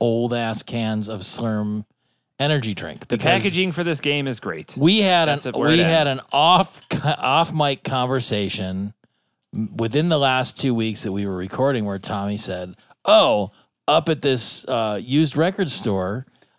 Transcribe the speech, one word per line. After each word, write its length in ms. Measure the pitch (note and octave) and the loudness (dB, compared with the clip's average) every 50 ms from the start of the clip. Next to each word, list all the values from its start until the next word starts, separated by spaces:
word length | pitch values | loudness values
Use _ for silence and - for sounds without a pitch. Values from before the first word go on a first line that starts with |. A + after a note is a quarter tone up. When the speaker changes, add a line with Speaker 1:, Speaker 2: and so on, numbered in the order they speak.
Speaker 1:
old-ass 600 | B2 A#2 A2+ A#2 A#2 A#2+ A#2+ A#2+ A#2 A2+ A2 G#2+ - | 0 0 2 2 0 0 -2 -2 -2 -2 -4 -6 -6
cans 460 | - - A#2 A2+ A2 A2 G#2+ G#2+ G#2+ | -6 -4 -4 -2 -2 -2 -2 -4 -6
of 140 | A2 G2 F#2 | -8 -8 -8
Slurm 640 | - - - A#2+ A2+ A2 G#2+ G#2 G#2 G#2 G#2+ G#2 - _ _ _ _ _ _ _ _ _ - | -8 -6 -4 -2 -2 -2 -2 -2 -2 -4 -6 -8 -10 _ _ _ _ _ _ _ _ _ -4
energy 360 | C3+ D3 D#3 C#3+ A#2 A2 G2+ | -2 0 0 0 -2 -4 -6
drink, 260 | - E2+ D#2+ C#2 - | -6 -8 -10 -12 -14
Speaker 2:
The 60 | - - - | -6 -4 -4
Speaker 1:
because 240 | G#2+ B2+ D#3 F3+ F#3+ F3 | 0 2 2 2 2 0
Speaker 2:
packaging 300 | G3+ E3 F3+ F#3+ F#3 D3+ | 0 0 0 -2 -2 -2
for 120 | D#3+ F3 | -2 -2
this 160 | E3+ D#3+ C#3+ | -2 -2 -2
game 280 | - D3 D3 D3 C#3 C3+ | -2 -2 -2 -2 -2 -4
is 100 | A#2+ - | -6 -6
great. 380 | - G#2 E2 D#2 D2+ - - | -6 -8 -8 -8 -10 -12 -2
Speaker 1:
we 220 | C3+ C#3 E3+ G#3 A3 | 2 4 4 6 6
had 300 | G3+ F#3+ F#3 F3 E3 D3+ | 4 4 4 4 4 2
Speaker 2:
That's 180 | C#3+ C#3+ - | 0 0 -2
Speaker 1:
an, 80 | C3 A2+ | -4 -2
Speaker 2:
where 160 | - - D3+ | 0 2 4
it 60 | D#3+ | 4
Speaker 1:
we 20 | F3 | 4
had 280 | E3+ E3 E3 D#3+ D3+ C#3+ | 4 4 4 4 4 2
Speaker 2:
ends. 120 | C3 C3 | 0 -2
Speaker 1:
an 60 | - - | -4 -2
off, 480 | - C#3 D3+ E3 F3+ F3 F#3+ - - - - - - - - | 0 4 6 6 6 6 4 2 -4 -16 -10 -8 -6 -2 -2
off 520 | C#3+ - - - B2+ C3+ D#3 E3 - - | -2 -2 0 0 2 2 2 2 2 0
mic 300 | D#3 D3 C#3+ C#3 - - | 0 0 0 0 -2 -4
conversation 1080 | - C#3 C3 B2+ B2+ C3+ C3 A#2+ - A2 G#2 G2+ F#2+ - - G2 F#2 F#2 F#2+ G2 G#2 A2 _ _ _ _ _ _ _ _ _ _ _ - | -4 -2 -2 0 0 0 -2 -2 -2 -2 -2 -2 -2 -4 -4 -4 -4 -4 -4 -6 -8 -10 _ _ _ _ _ _ _ _ _ _ _ -8
m-, 240 | G#2 A2 G2+ - G#2+ | -6 -6 -4 -4 -4
within 320 | A2+ A2+ A2+ D3 D#3+ F3 | -2 0 0 0 2 2
the 80 | E3 D3 | 2 2
last 420 | C#3 C3 C3 C3 B2+ - - - | 2 2 2 2 0 -2 -4 -4
two 140 | - C3+ A#2+ | -2 0 0
weeks 280 | A2+ A2 A2+ G#2+ - - | 0 0 -2 -4 -4 -6
that 80 | G#2+ F#2+ | -4 -4
we 120 | G2+ G2+ | -4 -4
were 100 | G2 F#2+ | -4 -4
recording 500 | F2+ F2+ F#2+ - - C3 C#3 C3+ A#2 G#2+ | -4 -6 -6 -2 0 0 0 0 0 -2
where 120 | G2+ G2 F#2+ | -4 -4 -6
Tommy 380 | - - G#2+ G2+ G2+ G2+ G#2 | -6 -6 -6 -4 -4 -4 -4
said, 400 | G2+ - - F#2 F2+ F#2 F#2 F#2 - _ _ _ _ - | -4 -6 -6 -6 -8 -8 -10 -14 -18 _ _ _ _ 2
"Oh, 460 | - G#3+ A3 F#3 C3+ A2+ G#2 G2 G2 - _ _ _ _ _ _ - | 4 6 6 6 6 4 2 0 -2 -6 _ _ _ _ _ _ 2
up 220 | D3+ D#3+ D3+ E3 | 2 2 2 2
at 100 | D#3+ C3 | -2 0
this, 460 | - C#3 C3 B2 - - - - - | 0 0 0 0 -2 -4 -8 -8 -6
uh, 340 | - C3 A#2 A2 G#2+ G#2 G2+ A2+ | -4 -2 -2 0 -2 -2 -4 -4
used 340 | B2 B2+ D3 D#3+ C#3+ - | 0 2 2 2 2 2
record 340 | C#3+ D#3+ F#3 F#3+ - F#3+ D3 | 0 0 0 0 -2 -2 -2
store," 560 | - - - A#2+ G2+ F#2+ F#2 F#2 G#2 B2+ C3 - _ _ _ _ _ | -2 -2 -2 -2 0 0 -2 -2 -4 -6 -8 -12 _ _ _ _ _